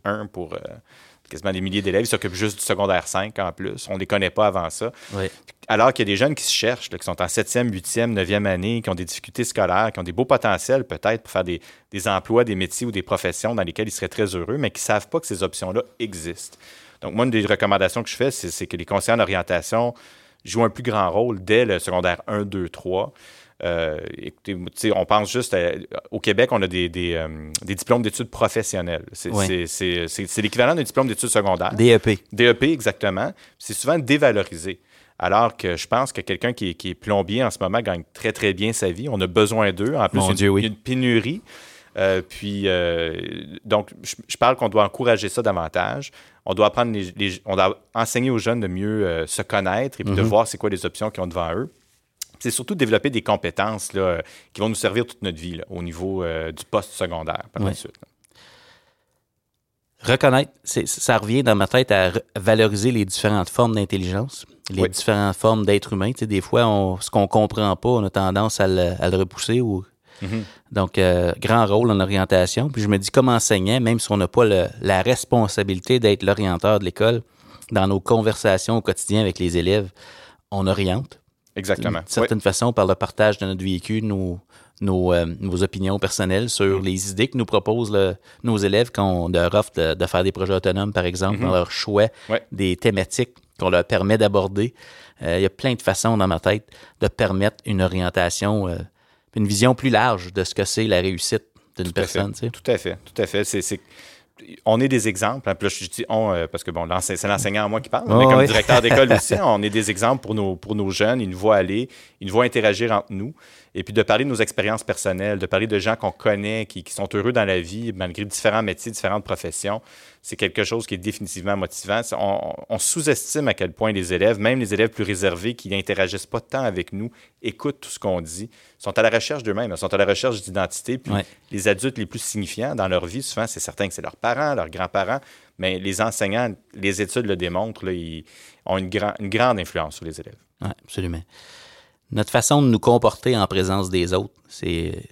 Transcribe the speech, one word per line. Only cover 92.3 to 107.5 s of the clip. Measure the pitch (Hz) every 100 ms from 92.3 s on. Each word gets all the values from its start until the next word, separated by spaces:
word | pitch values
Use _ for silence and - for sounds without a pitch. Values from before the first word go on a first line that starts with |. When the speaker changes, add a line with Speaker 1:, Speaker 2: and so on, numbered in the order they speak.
| 110 -
Speaker 2:
des | 98 95 90
thématiques | 117 98 92 - 120 _ _ -
qu'on | 92
leur | 90 -
permet | 104 98 110
d'aborder. | 104 101 95 98 117 - - - - -
Euh, | 82 90
il |
y | 95
a |
plein | - 135
de | 120
façons | - 95 113 110
dans | 95
ma | 80
tête | 92 107 - - - -
de | 90
permettre | - 104 95 104 - 113
une | 95
orientation, | 92 92 90 92 87 - 101 107 92
euh, | 85 87 _ _ _ _ 110
une | 101
vision | 101 123 123
plus | 135
large | 107 123 101 90
de | 95
ce | 90 -
que | 98
c'est | - 110
la | 90
réussite | 95 87 - 113 _ _ _ -
d'une | 90
Speaker 1:
Tout | 90
à | 92
fait. |
Speaker 2:
personne, | 95 101
tu | 104
sais. | 120
Speaker 1:
Tout | - -
à | 113
fait, | 90 87 -
tout | -
à | 98
fait. | 101 98
C'est, | 101
c'est, | - 98 _ - - - _ _ - - 107
on | 113
est | 135
des | 127 107
exemples. | 92 107 131 117 -
Puis | 101
là, | -
je | 92
dis | - -
on, | 110 107
euh, | 87 80
parce | 85 -
que |
bon, | 85 82
l'ense-, | 90 - 92
c'est | 101
l'enseignant | 101 101